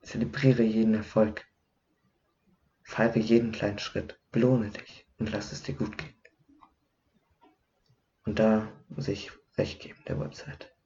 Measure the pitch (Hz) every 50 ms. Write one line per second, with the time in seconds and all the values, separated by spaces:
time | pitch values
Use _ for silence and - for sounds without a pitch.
0 | - - - 110 117 - - 139 139 135 123 117 113 110 107 110 113 110 110 107
1 | 104 - - 113 107 104 104 - - _ _ _ _ _ _ _ _ _ _ _
2 | _ _ _ _ _ _ _ _ _ _ _ _ _ _ _ _ _ - - -
3 | 110 117 - 117 110 110 117 117 117 113 110 - - 104 101 101 - - - -
4 | 92 - - _ _ _ - - 117 127 131 120 107 101 - - - - - -
5 | _ _ _ _ 113 107 107 101 101 - - 139 - - 143 - 107 - - -
6 | - 143 - _ _ - _ _ _ _ _ _ - _ _ _ _ _ _ _
7 | _ _ _ _ _ _ _ _ _ _ _ _ _ _ _ _ _ _ _ _
8 | _ _ _ _ _ 107 104 107 110 110 110 110 107 - - - _ _ - -
9 | - - 101 - - - - - _ _ _ - - - - - - - - _
10 | _ - - - - - - - - - 71 - - - _ _ _